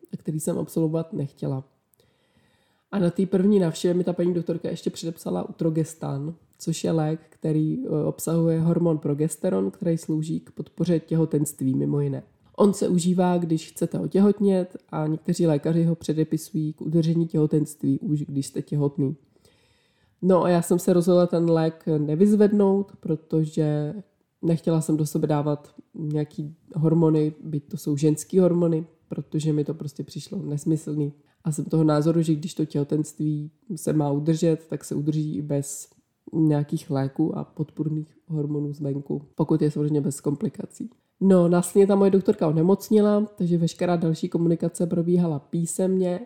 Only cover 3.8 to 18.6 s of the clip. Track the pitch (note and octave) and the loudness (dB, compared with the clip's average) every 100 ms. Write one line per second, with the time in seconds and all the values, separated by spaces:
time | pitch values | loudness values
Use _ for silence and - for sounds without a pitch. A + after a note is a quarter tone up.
3.8 | F3+ F3 F3+ F3 F3 F3+ E3 E3 - E3+ | 0 0 0 0 0 0 -2 -4 -6 -6
4.8 | - - E3 E3 - F3+ - - E3 D#3+ | -8 -6 -10 -8 -6 -6 -6 -4 -2 0
5.8 | D#3 - D3 C#3 D3 E3+ _ - - E3 | -2 -6 -8 -6 -8 -10 _ -12 -6 -4
6.8 | F3 E3 D3+ D#3+ - _ D#3+ D#3 D#3 D#3+ | -2 0 0 -4 -10 _ -2 0 0 -2
7.8 | C4 D#3 D#3 D#3 - E3 E3 D#3+ E3 E3 | -4 -2 -2 -4 -2 0 2 2 2 2
8.8 | E3+ D#3 D3 C#3+ D#3 - F#3 F#3+ G3 - | 2 0 -2 -2 -2 -2 -2 -2 -2 -4
9.8 | F3 E3 - D#3 D#3+ D#3+ - - D3+ - | -2 -2 -2 -4 -2 -6 -8 -14 -12 -4
10.8 | E3+ E3 - E3 D#3+ D3+ D3 - C3 C3+ | 0 0 0 0 2 0 -2 -2 -2 0
11.8 | C#3+ C#3+ C#3+ C3+ - _ _ - G#3 G3 | 0 0 -2 -6 -10 _ _ 2 2 2
12.8 | - F3+ E3+ F3+ F3+ F3 F3 D#3+ - - | 0 0 2 2 2 2 0 -4 -4 -6
13.8 | E3+ - E3 F#3 G3+ G3+ G3+ F#3+ F3+ - | -6 -4 -2 2 4 4 2 2 0 -8
14.8 | - D#3 D#3 D#3 - E3+ E3+ D3 D#3 E3 | -10 -6 -4 -4 -2 0 2 2 2 2
15.8 | E3 E3 - D#3 D#3+ D#3+ - E3 D3+ D#3 | 2 0 -4 -2 -2 -2 -4 -6 -4 -6
16.8 | - E3 D#3+ E3 E3 D#3 D3+ D#3 D#3 - | -2 0 2 0 0 0 2 2 -2 -4
17.8 | C#3 C3+ - D3+ D3 C#3 C3+ - | -2 -2 -2 -4 -4 -6 -6 -6